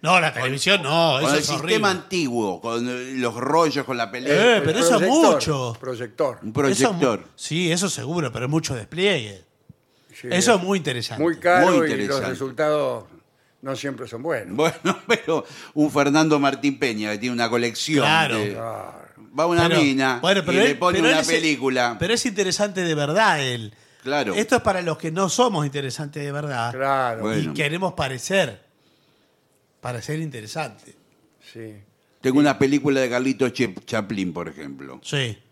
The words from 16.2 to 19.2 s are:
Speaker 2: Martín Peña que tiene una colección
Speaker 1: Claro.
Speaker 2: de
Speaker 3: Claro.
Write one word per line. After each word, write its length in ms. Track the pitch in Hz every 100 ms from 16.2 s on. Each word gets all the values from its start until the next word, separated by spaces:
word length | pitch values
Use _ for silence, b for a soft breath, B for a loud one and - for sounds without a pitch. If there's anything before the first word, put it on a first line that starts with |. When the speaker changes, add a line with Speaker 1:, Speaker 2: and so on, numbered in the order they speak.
| 160 151
Speaker 2:
Martín 400 | 143 135 143 131
Peña 320 | 135 107 107
que 60 | 107
tiene 160 | 123
una 160 | 120 117
colección 540 | 120 120 110 - 151
Speaker 1:
Claro. 320 | 143 160 151 -
Speaker 2:
de 140 | 104
Speaker 3:
Claro. 520 | 101 113 107 92 - - -